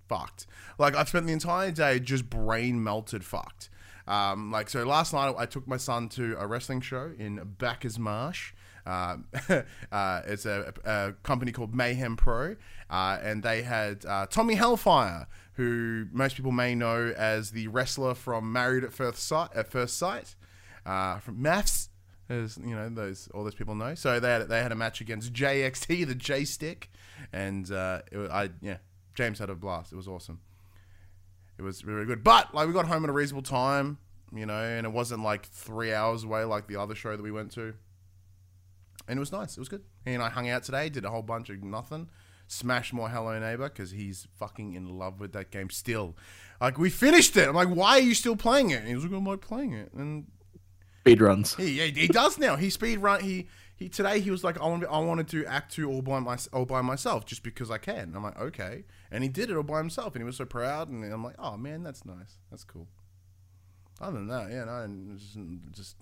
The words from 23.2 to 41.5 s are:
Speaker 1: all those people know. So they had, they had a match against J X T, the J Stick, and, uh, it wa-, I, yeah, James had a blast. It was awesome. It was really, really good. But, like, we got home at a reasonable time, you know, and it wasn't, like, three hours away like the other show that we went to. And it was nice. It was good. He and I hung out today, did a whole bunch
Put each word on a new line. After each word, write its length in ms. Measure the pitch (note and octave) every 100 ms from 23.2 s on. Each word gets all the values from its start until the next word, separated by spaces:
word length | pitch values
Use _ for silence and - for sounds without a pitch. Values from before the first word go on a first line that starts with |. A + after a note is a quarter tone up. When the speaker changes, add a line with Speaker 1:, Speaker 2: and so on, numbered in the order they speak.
| -
Speaker 1:
all 100 | -
those 100 | G#2
people 200 | - G#2+
know. 200 | G#2+ A#2
So 240 | E3 C#3 A#2+
they 120 | B2
had, 180 | A#2+ F#2
they 140 | A2+
had 100 | A#2+
a 40 | A2+
match 240 | A2+ -
against 320 | A2 A2 A#2
J 300 | A#2 C#3 C#3
X 160 | C3 C3
T, 220 | - F3
the 100 | D#3+
J 300 | B2 A#2 C#3
Stick, 460 | D3 - D#3 F3+ - - - - -
and, 380 | F2+ G2 G2 F#2
uh, 300 | G2 F#2 F#2 -
it 60 | G2+
wa-, 120 | G2+
I, 180 | F2+ G2+ E2+
yeah, 160 | G2 F#2 - - -
James 240 | - B2 G#2
had 100 | G2+
a 40 |
blast. 380 | F#2 G2 F2 D#2+
It 40 | F2+
was 120 | F#2+
awesome. 320 | F2+ - E2+ - - - - - - - - - - - -
It 40 |
was 220 | F#2+ F#2
really, 120 | - G#2+
really 100 | G#2+
good. 100 | A#2+
But, 300 | A2+ A3+ -
like, 120 | D3+ D#3
we 60 |
got 140 | F3 E3
home 180 | D#3+
at 60 | D#3
a 20 |
reasonable 300 | C#3+ C#3+ C#3
time, 560 | C3 C3 C3 C#3 C#3 D3 - - -
you 140 | A2 G#2+
know, 80 | G#2+
and 240 | A2+ A#2 A2+
it 40 |
wasn't, 300 | A2+ A#2+ A#2+
like, 220 | A2 G#2
three 480 | - - - A2 A2+
hours 320 | G#2+ A2 A2+
away 200 | A2 A2
like 240 | A2+ G#2+ G#2
the 80 | G2+
other 180 | G2+
show 200 | G#2+ A2+ G#2+
that 60 |
we 80 | G#2
went 180 | G#2+ G#2+
to. 220 | - A2+ G#2+ - - - - - - - - - - - - -
And 100 | B2+
it 20 |
was 120 | C#3+
nice. 240 | F#3 F#3+ -
It 40 |
was 80 | B2+
good. 140 | G3+ - - -
He 80 |
and 80 | B2
I 80 | A#2
hung 180 | A#2 B2
out 140 | B2
today, 260 | B2 C3+ D#3
did 160 | C#3+
a 60 | G2
whole 120 | A2+
bunch 280 | G#2+ A2+ A2+